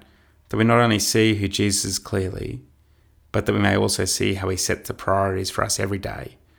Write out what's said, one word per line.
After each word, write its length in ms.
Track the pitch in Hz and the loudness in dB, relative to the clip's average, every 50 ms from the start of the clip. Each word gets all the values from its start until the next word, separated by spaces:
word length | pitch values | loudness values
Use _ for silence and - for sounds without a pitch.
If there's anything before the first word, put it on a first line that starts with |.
| - - _ _ _ _ _ _ _ _ | -18 -20 _ _ _ _ _ _ _ _
that 80 | - | 0
we 80 | 107 110 | 2 4
not 160 | 113 117 120 | 4 6 6
only 200 | 120 117 110 104 | 4 4 2 2
see 360 | - - - 113 110 113 110 | 0 0 2 4 4 4 2
who 140 | 107 98 95 | 2 0 -2
Jesus 340 | 98 - 104 104 98 - - | 0 0 0 0 0 0 -2
is 160 | 101 90 - | -2 -4 -6
clearly, 600 | - - - 98 95 92 - - - - - 123 - - _ _ _ _ _ _ _ _ _ _ _ _ - | -6 -4 -4 -2 -2 -2 -6 -6 -8 -8 -8 -10 -12 -18 _ _ _ _ _ _ _ _ _ _ _ _ -4
but 120 | 104 104 | -2 0
that 60 | - | 2
we 80 | 104 104 | 0 2
may 160 | 104 98 98 | 2 2 4
also 300 | 101 104 101 - - 95 | 2 2 2 0 0 0
see 300 | 90 - - 101 104 98 | -2 0 0 0 0 0
how 120 | 95 95 92 | -2 -2 -4
he 80 | 92 | -2
sets 320 | 90 - - 95 - - - | -2 -2 -2 -2 -4 -4 -10
the 60 | 98 | -10
priorities 560 | - - - 95 98 98 98 95 95 95 - | -6 -2 0 2 2 2 0 0 -2 -4 -4
for 160 | - - 101 | -2 -2 -2
us 160 | 101 - - | -2 0 -2
every 180 | 104 98 101 98 | -2 -2 -2 -4
day 380 | - - - - - - - _ _ _ _ | -4 -6 -8 -8 -10 -12 -14 _ _ _ _